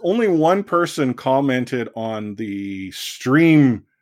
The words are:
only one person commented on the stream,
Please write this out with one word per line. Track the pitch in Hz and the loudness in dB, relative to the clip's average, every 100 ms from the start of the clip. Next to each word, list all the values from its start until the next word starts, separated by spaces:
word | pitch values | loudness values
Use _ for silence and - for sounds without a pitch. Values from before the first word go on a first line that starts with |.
only | 175 226 214 | -2 0 2
one | 160 160 196 | 2 2 0
person | 196 175 170 - 131 123 | 0 -2 -2 -2 -2 -2
commented | 135 135 139 127 120 123 113 113 | 0 0 2 -2 -2 -6 -6 -8
on | 113 107 107 101 | -8 -8 -10 -10
the | 107 98 98 95 95 | -8 -8 -8 -10 -12
stream, | - - - 127 147 165 156 135 107 _ _ | -12 -14 -8 2 4 6 6 6 2 _ _